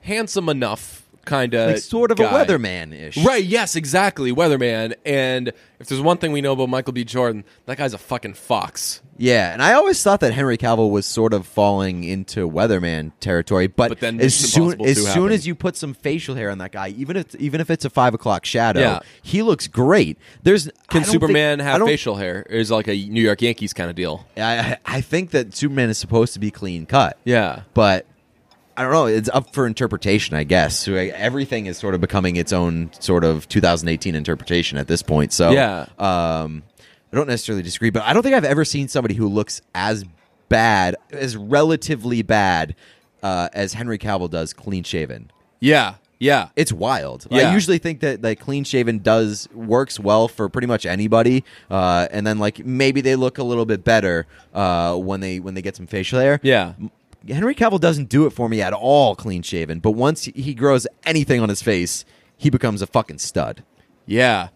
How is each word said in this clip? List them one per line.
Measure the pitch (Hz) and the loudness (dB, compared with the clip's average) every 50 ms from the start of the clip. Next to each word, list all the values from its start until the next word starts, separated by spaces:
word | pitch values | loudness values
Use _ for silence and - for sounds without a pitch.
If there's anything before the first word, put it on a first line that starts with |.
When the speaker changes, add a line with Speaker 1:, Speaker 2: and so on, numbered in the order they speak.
Speaker 1:
handsome | _ 165 202 220 226 208 - 196 180 160 | _ -6 -6 -6 -4 -4 -4 -4 -2 -2
enough | 151 135 127 107 104 - - - - - _ _ _ _ _ | -2 -2 -2 -4 -4 -6 -10 -16 -18 -20 _ _ _ _ _
kinda | - 143 139 127 123 117 117 113 113 | -4 -2 -2 -2 0 0 0 2 2
Speaker 2:
Like, | 110 107 | 0 0
sort | - - - 226 240 220 | -2 -4 0 0 2 2
of | 226 190 | 4 4
a | 226 | 2
Speaker 1:
guy. | 214 202 285 - | 4 4 2 4
Speaker 2:
weatherman-ish. | - 190 147 117 101 90 90 80 78 78 73 78 76 - 143 156 | 4 2 0 0 -2 -6 -6 -8 -10 -12 -14 -14 -8 -4 2 4
Speaker 1:
Right, | 233 262 240 202 | 4 4 4 0
yes, | 180 208 233 220 175 - | 0 0 0 0 -2 -4
exactly, | 170 160 135 139 180 196 202 185 - 139 123 | -6 -4 0 0 2 2 2 0 0 -2 -2
weatherman. | 123 135 170 165 147 135 127 120 113 110 113 113 113 - _ | 0 2 2 2 2 2 2 0 0 -2 -4 -6 -6 -8 _
And | 147 143 139 131 127 127 127 123 123 - _ _ _ _ _ | -2 0 0 0 0 -2 -2 -4 -6 -8 _ _ _ _ _
if | - - | -10 -6
there's | 135 131 | -6 0
one | 139 160 175 170 | 2 2 2 2
thing | - 160 | 0 -2
we | 151 143 | -2 -2
know | 139 139 | 0 0
about | 135 131 131 127 | 0 0 0 -2
Michael | 127 131 127 131 123 | -2 -2 -4 -4 -6
B. | 123 120 | -6 -6
Jordan, | 113 - 127 127 120 110 104 98 _ _ _ _ | -4 -2 0 0 0 -2 -4 -10 _ _ _ _
that | - 127 127 | -12 -8 -4
guy's | 143 135 107 | -4 -6 -6
a | 98 | -8
fucking | - - 131 123 - 107 - | -8 -8 -8 -6 -6 -10 -16
fox. | - - - 123 104 - - - - - - - - _ - _ - | -14 -4 -2 -2 -2 -2 -6 -8 -10 -8 -8 -10 -10 _ -20 _ -2
Speaker 2:
Yeah, | 113 123 123 113 98 87 | 2 4 4 4 2 0
and | 82 110 135 | -2 0 4
I | 175 226 | 4 6
always | 277 311 - 370 - - | 6 6 4 2 2 2
thought | 208 196 202 | 2 2 4
that | - 127 110 | 2 0 0
Henry | 127 139 135 117 | 0 0 -2 -2
Cavill | 113 - 120 117 113 113 107 | -2 0 0 2 2 2 2
was | 101 104 98 - | 2 0 -2 -2
sort | - - 110 113 110 | -2 0 0 2 0
of | 101 92 - | 0 -4 -4
falling | - - 104 101 101 98 98 95 90 90 87 | 0 2 2 2 2 0 -2 -2 -4 -6 -6
into | 85 92 95 95 - - 110 92 82 | -6 -6 -6 -6 -8 -6 -4 -4 -2
weatherman | 78 82 101 117 107 92 87 85 82 78 78 78 - _ | 0 0 2 2 2 2 0 -2 -4 -4 -6 -8 -12 _
territory, | - 110 92 85 82 - 104 92 92 | -4 -2 -2 -2 0 0 0 0 0
but | 95 - - 120 117 | 0 2 0 0 0
Speaker 1:
But | 113 - | 0 -4
then | - 117 113 113 | -4 -4 0 2
Speaker 2:
as | 127 135 127 - | 2 2 4 2
Speaker 1:
Mission | - - | 0 2
Speaker 2:
soon, | - 151 165 175 175 | 4 4 4 4 2
Speaker 1:
Impossible | - 107 | 0 0
Speaker 2:
as | 131 139 110 | 2 2 2
Speaker 1:
Two | |
Speaker 2:
soon | 104 101 98 | 2 2 2
Speaker 1:
happened. | - 180 202 220 | 2 2 2 2
Speaker 2:
as | 202 143 160 | 0 0 -4
you | 175 | -8
put | - - 185 175 | -4 -4 -6 -6
some | - - 147 131 | -6 -10 -10 -12
facial | _ _ 143 143 165 160 - 131 | _ _ -6 -6 -4 -6 -8 -8
hair | 131 117 101 | -6 -6 -6
on | 101 95 | -6 -8
that | 90 95 | -10 -12
guy, | - 104 95 98 | -10 -10 -10 -10
even | 101 117 139 139 175 190 | -8 -10 -8 -6 -6 -8
if, | 165 _ - - | -8 _ -10 -6
even | 135 147 135 160 | -6 -4 -2 -2
if | 165 - | 0 0
it's | 165 156 - | -2 -2 -2
a | 139 | -4
five | - - 123 123 110 | 0 4 2 4 2
o'clock | 113 - 117 101 85 - | 0 -2 -2 -2 -2 -4
shadow, | - - 117 117 113 104 87 | -4 -2 0 0 2 2 4
Speaker 1:
Yeah. | 127 117 101 85 - - - _ _ | 2 2 2 -2 -6 -12 -20 _ _
Speaker 2:
he | - - 190 | -2 -2 0
looks | 220 226 185 - - - | 2 2 0 0 -2 -6
great. | _ - 120 135 180 214 127 78 76 _ _ - - - - | _ 0 4 4 6 4 4 2 -2 _ _ -20 -20 0 4
There's, | 165 196 208 147 156 | 4 4 4 4 -4
I | - _ _ _ | -14 _ _ _
Speaker 1:
Can | - 170 | 0 0
Speaker 2:
don't | 151 - | 2 2
Speaker 1:
Superman | - 165 160 156 151 151 151 151 147 143 | 2 2 2 4 2 4 2 2 0 0
Speaker 2:
think, | 143 143 | 0 0
I | |
Speaker 1:
have | 139 165 | 2 2
Speaker 2:
don't | 214 147 | 2 2
Speaker 1:
facial | 151 143 - 123 104 98 | 2 0 -2 -4 -4 -4
hair? | 101 90 87 95 - - | -4 -6 -6 -6 -8 -4
Is | 101 113 113 104 | -2 -2 0 2
like | 113 110 107 107 | 0 0 0 0
a | 101 | -4
New | 101 98 101 104 117 113 | -4 -4 -4 0 2 4
York | 107 104 101 | 4 4 2
Yankees | 117 120 117 - 107 95 - | 0 0 0 -2 -6 -8 -6
kinda | - 92 85 85 | -6 -6 -6 -4
deal. | 85 90 85 76 82 - _ _ - | -4 -4 -4 -6 -8 -12 _ _ -6
Speaker 2:
I, | 107 113 117 117 | -4 -2 -2 -2
I, | 113 113 120 - _ | -2 -4 -4 -6 _
I | - - 131 | -8 -6 -6
think | 123 - - 170 185 170 | -6 -2 -2 -4 -4 0
that | - 143 123 104 95 | 0 -2 -2 -2 -6
Superman | - 139 147 139 135 127 113 | -4 -4 -2 0 0 0 0
is | 110 - | 0 -4
supposed | - 95 117 117 113 120 - | -4 0 2 2 2 2 0
to | 101 | -4
be | 104 107 | -6 -6
clean | - - - 95 87 85 80 | -6 -6 -10 -8 -8 -8 -8
cut. | - - 139 127 76 67 _ _ | 0 2 2 2 2 0 _ _
Speaker 1:
Yeah. | 120 123 117 107 87 67 - 95 _ _ | 0 0 2 2 0 -4 -8 -14 _ _
Speaker 2:
But | 123 110 101 95 92 - _ _ _ _ _ _ _ _ _ _ _ _ _ _ - | 4 4 4 4 2 -2 _ _ _ _ _ _ _ _ _ _ _ _ _ _ -6
I | 127 | -2
don't | 131 | 0
know. | 139 165 151 | 2 2 4
It's | 117 110 110 107 117 - | 4 2 0 0 0 0
up | 135 127 - - | -2 -2 -2 -4
for | - 131 | -2 -2
interpretation, | 120 110 - 127 113 - 98 - 101 98 107 - - - | -2 0 -2 -2 -2 -2 -4 0 2 2 2 0 0 -4
I | 76 76 | -4 0
guess. | 71 85 92 78 78 - - | 2 2 2 2 2 0 -4
So, | - - | -4 -2
like, | 98 92 92 95 | -2 -2 -2 -4
everything | 71 82 101 120 127 139 139 135 127 113 104 95 | -6 -4 -4 -4 -2 -2 -4 -4 -4 -6 -6 -6
is | 87 - | -10 -6
sort | - 101 92 | -4 -2 0
of | 90 | 0
becoming | 85 95 - 101 92 92 90 | 0 0 0 0 0 0 0
its | 85 85 - | 0 -2 0
own | 98 90 87 87 82 82 82 82 - - | 0 0 0 0 0 -2 -4 -6 -10 -12
sort | - - 92 87 85 | -2 2 2 4 4
of | 82 80 78 73 _ | 4 2 0 -2 _
two | - 110 | 0 2
thousand | 85 87 87 82 78 85 | 4 4 2 2 0 -2
eighteen | 82 80 - 98 85 | -4 -2 -4 -4 -4
interpretation | 78 73 82 80 73 - - 87 87 82 - - 71 | -4 -2 -4 -6 -6 -4 -2 0 0 0 0 -4 -6
at | 69 - | -2 -2
this | 82 82 | -2 -2
point. | - - 78 76 73 71 | 0 0 2 2 2 0
So, | - - 90 85 | 2 2 4 4
Speaker 1:
Yeah. | 123 139 131 110 95 87 69 - - - | 6 4 4 2 -2 -4 -8 -12 -10 -4
Speaker 2:
um, | 101 98 92 87 85 82 80 80 80 78 78 78 76 _ _ _ - _ _ _ _ _ - | -2 0 0 0 0 0 -2 -2 -4 -6 -10 -12 -14 _ _ _ -20 _ _ _ _ _ -2
I | |
don't | 123 151 139 | -2 0 0
necessarily | 123 113 - - 110 98 87 | -2 -4 -4 -4 -4 -4 -4
disagree, | 85 85 - 117 117 | -6 -6 -2 -2 0
but | 95 117 107 | 0 0 0
I | 113 | 2
don't | 143 208 | 2 2
think | - 269 269 | 4 4 2
I've | 254 156 | 4 4
ever | 139 143 147 156 | 2 2 2 0
seen | - - 143 139 127 | 0 -2 -4 -6 -2
somebody | - 147 123 113 - | -2 -2 0 0 0
who | 117 113 101 | 0 0 0
looks | 98 107 104 - - - _ _ _ | 2 0 -2 -2 -6 -14 _ _ _
as | 90 92 104 110 107 98 92 80 _ _ _ _ _ _ _ | -4 -2 -2 -2 -4 -6 -12 -18 _ _ _ _ _ _ _
bad, | - 113 113 117 110 98 92 90 90 - _ _ | 2 4 4 4 4 4 2 0 -2 -4 _ _
as | - 143 135 131 113 110 | -10 -8 -8 -6 -6 -8
relatively | 101 104 131 147 151 160 160 151 - - 156 123 104 123 120 117 | -4 2 4 4 4 4 2 0 0 -4 -6 -4 -2 -2 -2 -2
bad, | 110 92 113 107 101 95 90 82 80 78 82 _ _ _ _ _ _ _ _ _ - | 0 2 2 2 4 2 2 0 0 -4 -8 _ _ _ _ _ _ _ _ _ -6
uh, | 98 92 90 87 85 - | -4 -2 -2 -2 -4 -4
as | 101 101 95 | -6 -6 -6
Henry | 92 110 120 120 113 101 | -6 -8 -6 -6 -6 -6
Cavill | - 107 101 95 90 87 | -4 -4 -4 -2 -4 -4
does | 80 85 80 78 | -4 -6 -6 -6
clean | - - - - 98 92 85 | -10 -14 -10 -6 -6 -6 -6
shaven. | - - 85 78 64 64 55 57 - _ _ _ _ _ _ | -4 -6 -6 -6 -6 -8 -14 -18 -20 _ _ _ _ _ _
Speaker 1:
Yeah. | - 131 151 147 120 98 95 - _ _ _ _ | 2 4 4 4 4 0 -4 -10 _ _ _ _
Yeah. | 123 139 143 131 95 - _ - | 2 2 2 2 2 -2 _ -2
Speaker 2:
It's | 160 - 113 | 0 0 0
wild. | 82 92 117 135 104 71 69 62 65 - - | -4 -2 -2 -2 -2 -4 -8 -12 -14 -12 -2
Speaker 1:
Yeah. | 123 131 131 127 | 2 4 4 4
Speaker 2:
I | 180 | 4
usually | 208 185 160 185 170 | 2 2 2 0 0
think | - 170 160 135 | 0 -4 -6 -4
that, | - 147 131 98 | -4 -4 -4 -2
like, | 117 113 110 - | -4 -4 -4 -4
clean | - - 139 143 139 | -6 -6 -6 -6 -6
shaven | - - 131 120 113 117 107 | -2 0 0 0 0 -2 0
does, | 98 110 110 113 113 107 104 104 - - - | 2 2 4 4 4 0 -2 -6 -10 -14 -14
works | 117 113 110 110 123 135 135 - - | -14 -4 0 2 2 2 0 -6 -6
well | 104 98 104 110 113 113 | 0 2 4 4 4 2
for | - - 110 95 | 0 -4 -6 -4
pretty | - 127 123 123 | -4 -4 -2 -2
much | 120 107 - | -2 -2 -2
anybody, | 87 87 95 104 110 110 113 113 120 127 131 127 - - - - _ | -4 -4 -2 0 2 4 4 4 4 2 2 -2 -4 -20 -20 -14 _
uh, | 95 98 92 90 87 87 87 - | -2 0 2 2 2 2 0 0
and | - 104 104 107 | -2 -4 -2 -2
then, | 107 107 | -2 0
like, | 104 104 107 - 110 | -2 -2 -2 -4 -8
maybe | 127 127 127 135 135 135 139 | -4 -2 2 2 2 2 2
they | 131 131 131 | 2 2 2
look | 131 127 123 - - | 2 0 -2 -2 -4
a | 135 | -4
little | 120 120 117 113 | -2 0 -2 0
bit | 110 110 95 - | 0 -2 -2 2
better, | - 113 110 98 95 87 82 80 _ _ - - _ _ | 4 4 4 4 2 0 -2 -4 _ _ -20 -20 _ _
uh, | 95 101 92 87 85 85 85 87 90 | -2 -2 0 0 0 0 0 -2 -4
when | 92 92 98 95 | -4 -4 -6 -6
they, | 95 95 92 92 | -6 -6 -6 -6
when | 90 98 95 | -8 -8 -10
they | 95 | -8
get | 90 101 95 - | -8 -10 -10 -10
some | 92 85 | -14 -8
facial | - 101 92 - - 127 | -6 -6 -4 -2 0 2
hair. | 131 139 143 143 - | 4 4 2 2 2
Speaker 1:
Yeah. | 135 131 113 92 87 87 95 | 2 4 4 2 -2 -6 -12
Speaker 2:
M-, | 101 113 _ _ _ _ - _ _ 104 | -14 -14 _ _ _ _ -20 _ _ -8
Henry | 123 147 196 240 285 | -4 -2 -2 -2 0
Cavill | - 233 226 196 190 | 2 2 2 2 4
doesn't | 156 170 165 147 143 104 | 2 2 2 2 -4 0
do | - 139 156 147 | 2 4 4 4
it | - | 2
for | - 120 113 | -2 -4 -2
me | 113 110 | 0 -2
at | 98 92 | -2 -2
all | 98 101 107 127 143 147 139 117 98 | -2 -2 2 4 4 6 6 4 2
clean | - - 113 95 87 | -2 -6 -8 -6 -6
shaven, | 82 - - 90 82 76 80 85 | -6 -6 -6 -6 -4 -4 -6 -2
but | 82 107 107 | 0 0 0
once | 113 123 139 160 - - | 2 2 0 0 0 -6
he | - - - 131 143 143 | -12 -10 -10 -8 -8 -6
grows | 113 123 143 139 127 - - _ _ _ 165 | 0 2 2 2 2 0 -4 _ _ _ -2
anything | 160 160 143 - 139 123 | 0 0 2 2 2 2
on | 113 107 | 2 0
his | 101 - - | -2 -2 0
face, | - 107 90 87 82 - - - _ _ _ _ _ _ _ | 0 0 0 0 -2 -4 -8 -10 _ _ _ _ _ _ _
he | - 147 | -2 0
becomes | 135 127 - 120 104 87 98 | 0 2 0 0 -2 -2 -6
a | |
fucking | - - 123 110 - 78 71 | -2 -2 -2 -2 -2 -8 -12
stud. | - - - 90 71 55 55 - - _ _ _ _ _ _ _ _ | -12 -6 -4 -4 -4 -4 -6 -12 -16 _ _ _ _ _ _ _ _
Speaker 1:
Yeah. | - 98 113 127 127 113 98 87 - _ | -4 0 2 4 4 2 0 -2 -6 _